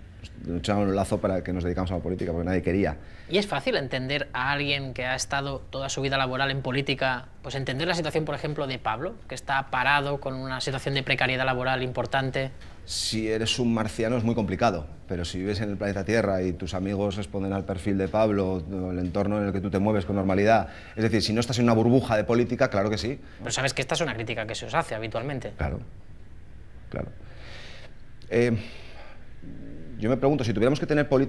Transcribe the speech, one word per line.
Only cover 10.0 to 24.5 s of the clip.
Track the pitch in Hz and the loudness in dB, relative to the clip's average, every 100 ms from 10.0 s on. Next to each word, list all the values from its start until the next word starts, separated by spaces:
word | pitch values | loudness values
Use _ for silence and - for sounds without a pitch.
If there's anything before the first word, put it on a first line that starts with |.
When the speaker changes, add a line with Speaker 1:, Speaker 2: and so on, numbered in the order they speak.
| 139 143 | 4 -2
Speaker 2:
con | 135 131 | -4 -4
una | 131 131 | -4 -4
situación | 143 131 - 139 | -2 -2 0 0
de | |
precariedad | 131 135 127 131 131 | 2 2 2 2 2
laboral | 127 127 127 | 2 2 0
importante? | 127 123 117 139 131 135 135 - - - - | 0 -2 0 0 0 -2 -4 -6 -14 -14 -8
Speaker 1:
Si | - - 110 110 | -4 -2 -2 0
eres | 110 113 - | 0 2 2
un | 120 | 4
marciano | 113 107 - 110 123 | 4 2 0 0 2
es | |
muy | 110 117 | 2 2
complicado, | 98 92 117 90 73 - - | 0 4 4 4 -4 -12 -6
pero | 90 85 | -4 -4
si | 92 | -2
vives | 95 101 | -2 0
en | 107 | -2
el | 98 | -2
planeta | 101 101 | -2 0
Tierra | 95 113 101 95 | 2 4 4 2
y | 92 | 0
tus | 87 87 | -2 -4
amigos | 92 95 101 101 95 | -2 -2 0 0 -2
responden | 95 101 98 | -4 -4 -2
al | 98 - | -2 -2
perfil | 90 107 98 | -2 0 2
de | 92 | 2
Pablo, | 107 110 101 92 92 80 | 4 4 4 2 -2 -4
o | 98 92 | -4 -4
el | 90 | -2
entorno | 90 101 101 107 | 0 0 2 2
en | 101 | 0
el | |
que | 95 | 0
tú | 95 | 0
te | 98 | 2
mueves | 104 107 90 | 4 2 2
con | 101 | 0
normalidad, | 95 95 104 113 - - - - | 4 6 6 6 4 -8 -10 0
es | |
decir, | 110 107 | 2 4
si | - | 4
no | 110 | 2
estás | 120 120 | 2 4
en | 120 | 6
una | |
burbuja | 110 117 127 - 110 | 6 8 6 6 2
de | |
política, | 101 117 120 123 131 | 4 4 4 2 4
claro | 101 104 | 4 2
que | 107 | 0
sí. | 107 143 - - | -2 -6 -10 -10
Speaker 2:
Pero | 120 | -4
sabes | 123 135 | 0 0
que | - | 0
esta | 135 156 | -2 0
es | |
una | 156 | 0
crítica | 110 113 113 | -2 -4 -4
que | 110 | -4